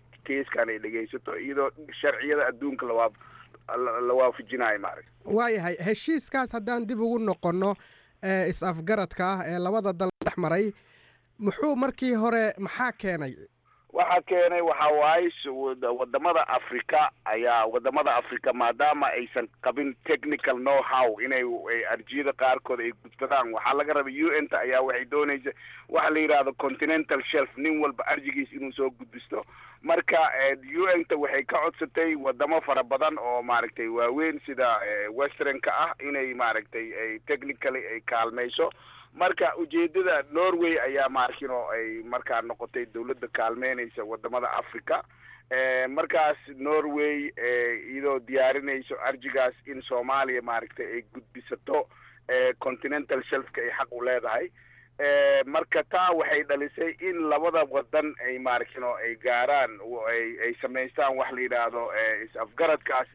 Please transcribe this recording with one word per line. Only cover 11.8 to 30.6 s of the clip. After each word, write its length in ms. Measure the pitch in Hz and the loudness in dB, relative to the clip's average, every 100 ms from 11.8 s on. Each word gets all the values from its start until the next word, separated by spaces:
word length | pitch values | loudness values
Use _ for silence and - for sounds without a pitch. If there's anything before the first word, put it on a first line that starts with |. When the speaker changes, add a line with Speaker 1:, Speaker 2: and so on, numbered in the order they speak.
| 269 - 262 226 | 0 0 0 2
Speaker 2:
hore, 380 | 233 233 214 - | 2 2 0 -2
maxaa 340 | 196 - 247 | -6 -4 -4
keenay? 440 | - 196 170 139 - - _ _ _ _ | -4 -4 -4 -6 -10 -18 _ _ _ _
Speaker 1:
Waxa 280 | 170 175 180 | 0 4 2
keenay 400 | - 180 175 175 | 4 4 4 4
waxa 260 | 170 143 151 | 2 4 4
waaye 340 | 151 151 170 175 | 6 6 6 4
s-, 180 | - 143 | -2 -8
wad-, 360 | 131 135 127 123 123 | -4 -4 -2 -2 0
wadamada 440 | 123 139 170 165 - | 0 0 2 2 2
Afrika 640 | 127 - 123 - 156 151 - - | 0 -2 -8 0 2 2 0 -4
ayaa, 400 | 110 120 120 113 | 0 2 4 4
wadamada 500 | 120 123 143 143 120 | 2 0 2 2 2
Afrika 380 | - 123 131 | 0 -2 0
maadaama 540 | 123 120 117 147 147 139 | 2 2 4 2 4 0
aysan 400 | 120 117 127 117 _ | 0 -4 -4 -4 _
qabin 320 | 127 120 139 127 - | -2 -2 -2 -4 -2
technical 540 | 143 147 143 143 127 | -2 -2 -2 0 0
know-how 580 | 131 139 123 131 123 104 131 | 4 4 4 4 2 2 -2
inay, 160 | 131 123 117 85 | -2 -2 -4 -4
ay 80 | 117 107 | -4 -2
arjiyada 400 | 113 110 135 139 | -4 -4 -4 -2
qaarkood 460 | - 131 131 - 123 | 2 2 2 0 -4
ay 120 | 117 120 | -4 -6
gudbadaan, 500 | 113 - 135 139 120 | -14 -8 0 0 0
waxaa 200 | 110 123 | -2 0
laga 200 | 139 147 | 0 2
rabay 300 | 147 135 139 | 0 -2 0
U 60 | 165 151 | 2 2
N-ta 180 | 147 - | 0 -2
ayaa 220 | 123 127 | 2 2
waxay 240 | 131 123 123 | 2 0 -2
doonaysa 460 | 147 147 139 143 - - - - | 0 2 0 -6 -10 -14 -20 -2
waxa 200 | 160 160 | 2 4
la 100 | 156 | 4
yiraahdo 340 | 156 147 135 | 4 4 4
continental 680 | 131 139 127 151 160 151 139 - | 0 -2 0 0 2 0 -2 0
shelf, 180 | 156 - 131 | 0 0 -2
nin 240 | 156 156 | -2 0
walba 220 | 147 120 - | 0 -2 -4
arjigiis 440 | 147 139 139 131 | -4 -4 -6 -6
inuu 180 | 139 135 | -8 -8
soo 160 | 135 131 | -2 -4
gudbisto. 500 | 120 127 123 - - - - - - | -4 -16 -20 -10 -8 -8 -14 -20 -6
Marka, 400 | 156 170 - 135 127 - | 0 2 4 4 4 2
eh, 140 | 135 135 | 2 0